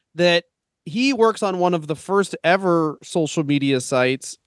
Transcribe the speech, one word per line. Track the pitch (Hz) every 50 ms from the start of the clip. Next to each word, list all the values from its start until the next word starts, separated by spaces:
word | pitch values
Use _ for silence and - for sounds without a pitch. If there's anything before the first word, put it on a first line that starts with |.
| _ _ -
that | 156 175 175 170 170 - _ _ _ _ _ _ _ _
he | 165 143 226 254 277 277
works | 220 226 226 220 - 220
on | 196 185 180
one | 175 180 175
of | 165 151
the | 147 160
first | - - - 190 202 190 - - - -
ever | 165 180 196 196 185 170 165 160 156 139 - -
social | - - 185 160 143 - 170 156
media | 139 147 143 139 139 139 127
sites | 123 - 143 127 127 127 131 131 - - - - _